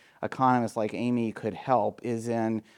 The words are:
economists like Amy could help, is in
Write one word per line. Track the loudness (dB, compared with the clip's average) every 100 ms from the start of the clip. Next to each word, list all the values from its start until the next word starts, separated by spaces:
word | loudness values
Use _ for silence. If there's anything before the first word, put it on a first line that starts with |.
| _ _
economists | -6 2 4 4 2 -2
like | -4
Amy | -2 -2 0 -2
could | -4 -6
help, | -4 0 2 2 -4
is | -4 -4 -2
in | -2 0 -2 -6